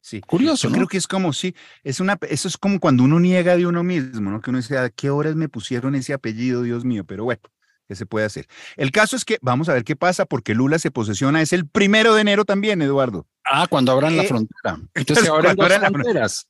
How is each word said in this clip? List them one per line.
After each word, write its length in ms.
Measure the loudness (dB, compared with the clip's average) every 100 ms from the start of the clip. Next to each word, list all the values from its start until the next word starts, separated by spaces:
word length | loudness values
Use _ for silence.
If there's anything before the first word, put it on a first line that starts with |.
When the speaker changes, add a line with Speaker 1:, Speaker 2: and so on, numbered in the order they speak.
Speaker 1:
Sí. 200 | -12 -14
Speaker 2:
Curioso, 420 | -4 0 2 2 0
Speaker 1:
Yo 20 |
Speaker 2:
¿no? 40 | 0
Speaker 1:
creo 100 | 0
que 100 | -2
es 80 | -2
como, 260 | -2 -2
sí, 200 | -2 -6 -8 -20 -12
es 160 | -8 -2
una, 180 | -2 -2 -4
eso 180 | -4 -4
es 100 | -2
como 220 | -2 2
cuando 240 | 4 6
uno 160 | 6 6
niega 380 | 4 4 4 2
de 80 | 2
uno 160 | 0
mismo, 480 | 0 -2 -4 -6 -6
¿no? 80 | -4
Que 100 | -4
uno 80 | -4
dice, 180 | -2 -2
¿a 120 | -4
qué 200 | -4 -2
horas 260 | -2 -2 -2
me 140 | -4
pusieron 460 | -6 -6 -4 -2 -2
ese 180 | -4
apellido, 480 | -6 -6 -4 -2 -2
Dios 220 | -2 -4 -4
mío? 180 | -4
Pero 220 | -6 -8 -6
bueno, 160 | -6 _ _ _ _ _
¿qué 60 | -14
se 100 | -6
puede 200 | -2 -2
hacer? 220 | -4 -16 -20 -20 -6
El 160 | -2
caso 240 | 2 0 0
es 80 | -4
que 120 | -4
vamos 260 | 0 0 0
a 60 |
ver 100 | -2
qué 140 | -2 -2
pasa, 260 | 0 0 -2
porque 300 | -2 -2 0
Lula 240 | 2 0
se 120 | -2
posesiona, 500 | -4 -4 0 0 2
es 100 | 2
el 160 | 0 -2
primero 480 | 0 4 4 4 4
de 60 |
enero 240 | 4 0 0
también, 360 | 0 0 0
Eduardo. 460 | 0 0 0 -4 -12 _
Speaker 2:
Ah, 240 | -2 0 0
cuando 220 | 2 2
abran 240 | 2 2 0
la 80 |
Speaker 1:
Eh, 40 | 0
Speaker 2:
frontera. 520 | -2 -4 -6 -8 -8 -10
Speaker 1:
<laughs> 80 |
Speaker 2:
Entonces 320 | -8 0 2 2
se 40 |
abren 140 | 2
Speaker 1:
cuando 200 | 2 2
Speaker 2:
dos 80 | 2
Speaker 1:
abran 80 | 4
la 80 | 2
fron- 120 | 0
Speaker 2:
fronteras. 440 | -2 -2 -2 -4